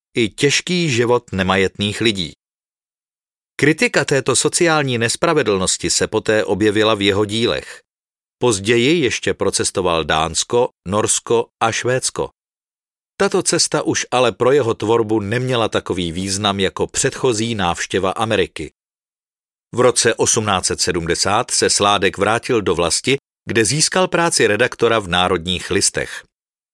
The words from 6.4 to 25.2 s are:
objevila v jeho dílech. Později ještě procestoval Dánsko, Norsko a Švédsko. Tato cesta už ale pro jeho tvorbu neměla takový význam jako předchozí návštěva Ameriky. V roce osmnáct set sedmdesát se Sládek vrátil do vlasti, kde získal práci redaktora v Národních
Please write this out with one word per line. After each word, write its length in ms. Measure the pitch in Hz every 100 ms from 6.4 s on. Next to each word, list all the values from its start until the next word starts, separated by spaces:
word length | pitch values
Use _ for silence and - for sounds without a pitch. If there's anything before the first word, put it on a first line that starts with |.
| -
objevila 480 | 95 107 104 107
v 80 | 107
jeho 240 | 101 98 104
dílech. 540 | 113 113 69 - - _ _ _ _ _ _
Později 640 | 123 101 98 120 123 175
ještě 340 | 120 - 101
procestoval 720 | 87 98 - 104 104 90 82
Dánsko, 640 | 78 78 82 78 - 120 123 _ 87
Norsko 600 | 104 110 - - 117 - _
a 80 | 113
Švédsko. 580 | - 120 131 - - 69 _ _ _ _ _ _ _ _ -
Tato 240 | 190 190
cesta 380 | - 160 - 151
už 240 | - 123 -
ale 200 | 123 123
pro 200 | - 123
jeho 220 | 143 113
tvorbu 460 | 104 107 117 107 110
neměla 500 | 98 120 127 120 110
takový 420 | 101 - 92 85
význam 480 | 82 98 95 104 98
jako 280 | 92 - 87
předchozí 680 | - 135 - 131 110 113 110
návštěva 560 | 90 82 - 98 92
Ameriky. 600 | - 113 101 82 - 73 - _ _ _ _ _ _ _ _ _ 113
V 40 |
roce 360 | 123 - 117 -
osmnáct 500 | 123 117 107 92 -
set 160 | 90
sedmdesát 680 | - 87 82 82 95 107 127
se 180 | - 98
Sládek 480 | - 101 101 95 87
vrátil 440 | 98 113 - 117
do 140 | 95 82
vlasti, 420 | 85 - - 135 _ _ -
kde 160 | 101 101
získal 420 | 147 - 185 180
práci 400 | 170 170 - 113
redaktora 520 | 104 123 - 117 113
v 80 | 95
Národních 640 | 90